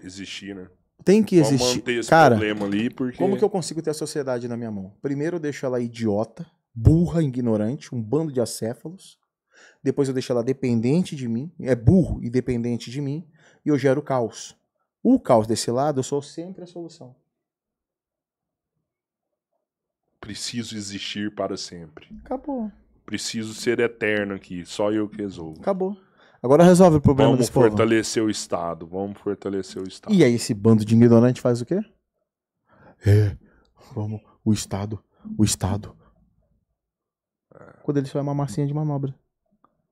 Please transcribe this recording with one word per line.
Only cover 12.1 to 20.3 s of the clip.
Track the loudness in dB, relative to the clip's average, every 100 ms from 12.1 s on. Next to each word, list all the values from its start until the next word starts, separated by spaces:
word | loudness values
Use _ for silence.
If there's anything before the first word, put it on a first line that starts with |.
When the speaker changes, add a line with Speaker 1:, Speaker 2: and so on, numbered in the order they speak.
| -2
Speaker 2:
e | -2
dependente | -2 -2 -4 -4 -6 -8
de | -8
mim, | -8 -8 -12 _ _ _ -2
e |
eu | 2
gero | 2 0
caos. | 0 -2 -2 -8 -18 _ _ _ _ _
O | 2 2
caos | 4 4 4
desse | -2 -2
lado, | -2 -2 -2
eu |
sou | -4 -6
sempre | -6 -12 -14 -16
a | -16
solução. | -16 -16 -18 -20 _ _ _ _ _ _ _ _ _ _ _ _ _ _ _ _ _ _ _ _ _ _ _ _ _ _ _ _ _ _ _
Speaker 1:
Preciso | -16